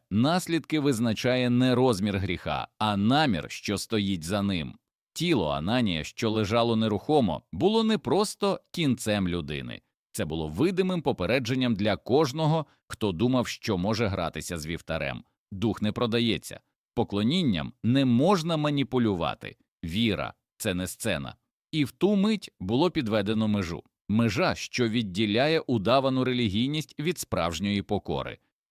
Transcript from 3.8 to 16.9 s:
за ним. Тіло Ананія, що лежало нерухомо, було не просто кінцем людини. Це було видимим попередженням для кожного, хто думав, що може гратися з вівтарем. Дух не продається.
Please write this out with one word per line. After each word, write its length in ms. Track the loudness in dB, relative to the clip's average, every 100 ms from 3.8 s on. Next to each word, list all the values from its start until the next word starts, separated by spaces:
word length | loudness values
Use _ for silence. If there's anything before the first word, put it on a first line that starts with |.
| -2 -2 0 -2
за 180 | -2 -2
ним. 320 | -2 -2 -6 -12 _ _ _
Тіло 360 | -6 0 2 0
Ананія, 540 | -2 0 0 0 -2
що 260 | -6 -4 -2
лежало 460 | 0 0 2 2 2
нерухомо, 640 | 0 0 2 2 2 -2 -8
було 320 | 0 2 2
не 140 | 2 0
просто 640 | 0 0 0 -2 -2 -2 -6
кінцем 560 | -2 0 0 0 0 0
людини. 540 | -2 -4 -8 -8 -14 -18 _ _
Це 140 | -6 -4
було 220 | -4 -4
видимим 540 | 0 0 0 0 0
попередженням 720 | -2 -2 0 0 0 -2 0 0
для 220 | 0 -2
кожного, 680 | 2 2 2 0 0 0 -4 _ _
хто 240 | -6 -4
думав, 360 | 0 2 2 -2
що 300 | -6 -4 -2
може 300 | 0 0 -2
гратися 500 | -2 -4 -6 -8 -8
з 80 | -6
вівтарем. 580 | -8 -6 -4 -4 -6 -14 _ _
Дух 300 | -2 -2 0
не 100 | -2
продається. 680 | -2 -2 0 0 -2 -6 -16 -20 _ _